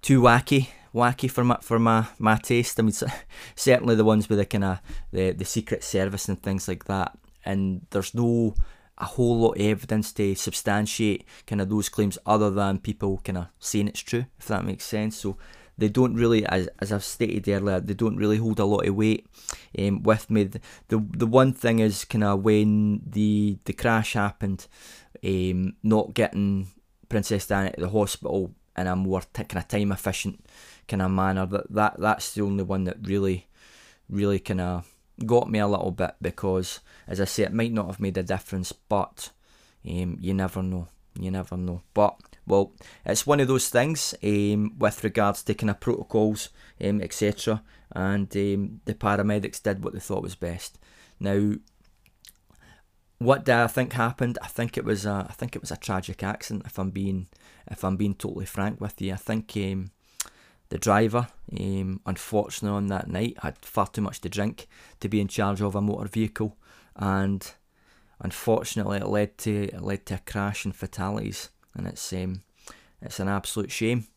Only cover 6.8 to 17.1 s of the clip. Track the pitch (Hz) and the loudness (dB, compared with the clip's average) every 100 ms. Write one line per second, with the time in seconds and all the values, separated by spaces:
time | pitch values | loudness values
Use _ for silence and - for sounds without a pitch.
6.8 | - 98 90 - _ _ - 98 95 92 | -4 -2 -2 -6 _ _ -4 0 0 -2
7.8 | - 101 95 117 120 117 113 - - - | -2 -4 -2 0 2 4 2 2 0 0
8.8 | _ - - - 120 117 113 - 104 104 | _ -10 -10 0 2 6 4 4 2 2
9.8 | 127 110 104 - 101 95 - - - 104 | 0 0 0 0 0 0 -4 -4 0 0
10.8 | 107 - 110 98 - - - 104 95 107 | 0 0 2 0 -4 -20 -4 -2 2 0
11.8 | 101 - 104 95 - 107 104 98 98 98 | 0 2 0 0 2 4 4 2 0 0
12.8 | - 101 101 95 - 92 90 _ - 110 | -2 -4 -2 -4 -4 -6 -6 _ -4 0
13.8 | 101 - - 117 127 _ - 104 92 95 | 0 -4 -4 -4 -4 _ -4 -4 -2 -6
14.8 | - 107 107 107 101 95 - - - - | -6 -2 -2 -4 -6 -6 -12 -20 -20 0
15.8 | 107 107 127 113 117 113 104 92 87 - | 2 4 4 4 4 4 4 0 -2 -4
16.8 | 101 101 - | -2 -2 -4